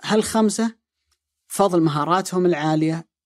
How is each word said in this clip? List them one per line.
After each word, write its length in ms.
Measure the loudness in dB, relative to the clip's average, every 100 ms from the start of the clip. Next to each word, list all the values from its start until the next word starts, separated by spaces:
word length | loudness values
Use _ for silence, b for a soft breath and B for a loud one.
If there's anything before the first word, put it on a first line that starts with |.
هالخمسة 760 | -2 0 0 0 0 0 -6 -6 _ _ _ _ _ _ -8
فضل 280 | 0 2 4
مهاراتهم 680 | 2 0 0 0 0 0 0
العالية، 640 | 0 0 0 0 -4 -10 _